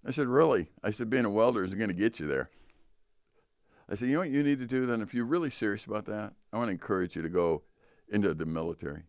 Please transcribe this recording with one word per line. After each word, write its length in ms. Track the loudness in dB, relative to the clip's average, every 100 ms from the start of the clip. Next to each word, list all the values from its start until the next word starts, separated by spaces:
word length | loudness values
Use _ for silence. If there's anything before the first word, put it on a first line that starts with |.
| -6
I 60 |
said, 160 | -2 2
"Really?" 420 | 6 6 4 0 -6
I 80 | -6
said, 200 | -4 0
"Being 160 | 2 2
a 40 |
welder 320 | 4 4 4
isn't 140 | -2 -2
gonna 140 | -2
get 260 | 2 0 0
you 60 | -2
there." 220 | -2 -4 -10 -20 _ -20 _ _ _ _ _ _ _ _ _ -10
I 100 | -4
said, 120 | 0
"You 60 |
know 60 | 0
what 100 | 0
you 120 | 0
need 180 | 2 0
to 60 | 0
do 200 | -2 0
then? 160 | -2
If 100 | -2
you're 140 | -4 0
really 240 | 0 -2
serious 340 | -2 -2 -2
about 220 | -4 -8 -6
that, 260 | -8 -8 -12 _
I 20 | -4
wanna 160 | -2
encourage 420 | -4 -2 0 0 -4
you 40 |
to 80 | -2
go 360 | 2 2 2 -4 _ _ _ _
into 240 | 2 2
the 140 | 2 -2
military. 560 | -4 -4 -6 -8 -10